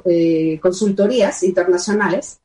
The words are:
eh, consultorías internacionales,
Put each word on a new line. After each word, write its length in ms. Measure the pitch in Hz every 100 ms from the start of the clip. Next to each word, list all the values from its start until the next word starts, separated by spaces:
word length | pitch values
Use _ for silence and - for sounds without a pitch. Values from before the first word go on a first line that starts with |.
| 185
eh, 540 | 170 165 160 160 160
consultorías 800 | 185 185 214 196 202 247 196 -
internacionales, 960 | 180 180 180 180 214 208 196 185 - -